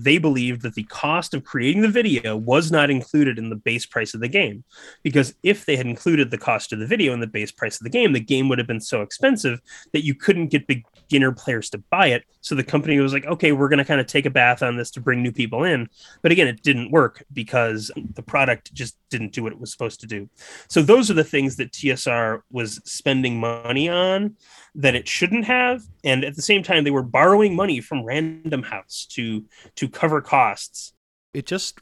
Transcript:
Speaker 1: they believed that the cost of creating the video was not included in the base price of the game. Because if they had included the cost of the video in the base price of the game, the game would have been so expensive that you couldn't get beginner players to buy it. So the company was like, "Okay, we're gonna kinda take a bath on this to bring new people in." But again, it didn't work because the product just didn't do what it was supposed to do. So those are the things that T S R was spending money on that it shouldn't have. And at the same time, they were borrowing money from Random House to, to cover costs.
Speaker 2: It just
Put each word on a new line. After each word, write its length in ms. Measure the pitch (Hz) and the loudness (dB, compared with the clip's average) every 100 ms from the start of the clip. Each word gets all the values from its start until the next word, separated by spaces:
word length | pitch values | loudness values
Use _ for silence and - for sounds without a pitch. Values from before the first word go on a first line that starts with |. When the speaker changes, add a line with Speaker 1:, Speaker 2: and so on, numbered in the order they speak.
Speaker 1:
they 160 | 123 170 | 4 4
believed 460 | 156 131 123 120 | 4 0 -2 -4
that 100 | 117 | -8
the 100 | 113 | -8
cost 500 | 107 - 147 170 - | -10 -6 -2 -2 -2
of 100 | 147 | -8
creating 380 | - 131 127 185 | -6 -2 2 4
the 60 | 220 | 4
video 480 | 226 220 123 110 107 | 2 2 0 -2 -4
was 360 | 113 139 160 | 2 2 4
not 180 | 160 143 | 4 4
included 480 | 131 - 151 135 117 | 2 0 2 2 0
in 120 | 113 | -6
the 60 | 107 | -6
base 300 | 120 117 - | -4 -4 -4
price 280 | 120 110 | -6 -6
of 60 | 110 | -6
the 80 | 120 | -2
game. 360 | 196 131 101 - - - - | 0 0 -4 -16 -20 -20 -8
Because 320 | 160 139 127 - | 0 2 2 0
if 220 | 180 202 - | 0 0 0
they 120 | 131 | -2
had 80 | 120 | -2
included 440 | 117 170 156 123 | -2 2 2 2
the 80 | 117 | -2
cost 360 | - 110 - | -2 -2 -4
of 60 | 107 | -8
the 80 | 120 | -2
video 260 | 220 151 | 0 0
in 60 | 120 | 0
the 80 | 113 | -4
base 240 | 107 107 | -6 -8
price 240 | - 113 - | -6 -8 -8
of 40 | |
the 80 | 117 | -4
game, 200 | 240 214 | 0 2
the 80 | 127 | 2
game 300 | 113 131 135 | 0 0 2
would 80 | 127 | 0
have 100 | 120 | -2
been 140 | 113 | -6
so 200 | - 117 | -4 -6
expensive 600 | 101 - 269 226 135 120 - - - | -6 0 2 2 -2 -4 -10 -20 -6
that 100 | 156 | -4
you 120 | 151 135 | -2 0
couldn't 320 | - 175 160 | 0 2 2
get 200 | 147 - | 0 0
beginner 640 | 131 - _ - 143 131 | -6 -8 _ 0 2 2
players 380 | 123 - 113 - | -2 -6 -6 -6
to 80 | 107 | -12
buy 300 | - 180 170 | -2 2 2
it. 160 | 120 - _ | 2 -4 _
So 140 | - 135 | -6 -4
the 80 | |
company 360 | 127 151 156 143 | -2 -2 2 2
was 140 | 135 | 2
like, 120 | 139 139 | 0 -4
"Okay, 260 | 170 165 | 0 2
we're 180 | 139 139 | 4 4
gonna 160 | 143 135 | 2 2
kinda 180 | 143 | 0
take 220 | 123 143 143 | 0 0 0
a 60 | |
bath 320 | 127 123 123 | 4 2 2
on 120 | 127 120 | -2 -2
this 160 | 117 | -8
to 80 | - | -6
bring 220 | 127 123 | -2 0
new 100 | 123 | -2
people 320 | 107 113 113 | -2 -4 -2
in." 240 | 175 139 113 _ - _ | 0 0 -4 _ -20 _
But 80 | 165 | 2
again, 160 | 175 135 | 4 4
it 160 | 113 | 0
didn't 280 | - 127 120 | 0 0 2
work 320 | 160 123 - - | 2 2 -2 -16
because 600 | 127 110 127 117 110 107 - - - | -12 -4 0 0 -2 -8 -12 -12 -14
the 80 | |
product 500 | - 143 131 117 - | -4 0 0 -2 -6
just 240 | 139 123 - _ | -12 -12 -14 _
didn't 220 | 120 107 | -8 -6
do 120 | 123 | -8
what 100 | 110 | -8
it 60 | 104 | -10
was 120 | 117 | -14
supposed 300 | - 117 - | -8 -8 -8
to 60 | 110 | -12
do. 200 | 104 101 _ - - - | -12 -12 _ -20 -20 -2
So 140 | 170 | 2
those 280 | 147 247 214 | 6 6 6
are 40 | 165 | 2
the 80 | |
things 320 | 151 147 135 131 | 0 0 -2 -2
that 140 | 127 | -8
T 200 | - 143 | -6 -4
S 160 | 127 135 | -2 -2
R 360 | 117 113 110 _ | -2 -2 -4 _
was 300 | 127 110 - | -8 -8 -10
spending 560 | - - 143 131 127 117 | -14 -6 -2 0 0 -2
money 480 | 117 117 117 131 165 | -4 -4 -4 -2 0
on 480 | 175 185 190 208 - _ - - 151 | 0 0 0 -2 -8 _ -20 -20 0
that 160 | 139 | 2
it 140 | 123 - | 2 -2
shouldn't 380 | - 202 226 220 | -2 0 0 0
have. 380 | 254 247 254 - - | 2 0 -2 -8 -6
And 220 | 143 131 139 | -2 0 -2
at 100 | 151 | -4
the 60 | |
same 200 | - 202 | 0 0
time, 220 | 175 170 | 2 0
they 80 | 147 | 2
were 100 | 139 | 0
borrowing 540 | 127 143 170 202 208 175 | 0 4 6 6 4 2
money 240 | 196 131 | -2 -4
from 240 | - 143 | -6 -8
Random 600 | 117 143 160 160 160 139 | -4 -4 -4 -6 -6 -6
House 440 | - 101 - - - | -6 -10 -12 -16 -12
to, 340 | - 113 107 107 _ - - | -8 -6 -6 -10 _ -20 -8
to 120 | 135 | -8
cover 320 | - 165 151 | -2 0 0
costs. 720 | - 139 113 98 - - - _ _ _ _ | 0 2 2 -2 -12 -16 -18 _ _ _ _
Speaker 2:
It 120 | 139 - | -12 -8
just 320 | 190 - - | -8 -8 -14